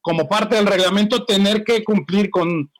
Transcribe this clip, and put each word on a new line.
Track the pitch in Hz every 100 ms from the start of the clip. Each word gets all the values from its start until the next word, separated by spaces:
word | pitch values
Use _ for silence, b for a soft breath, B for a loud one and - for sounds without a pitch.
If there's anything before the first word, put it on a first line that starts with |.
como | 175 165 156
parte | 208 214 214
del | 202
reglamento | 190 185 196 208 247
tener | 240 196 196 214
que | 214 226
cumplir | 220 202 147 190 196
con | 180 170 170 143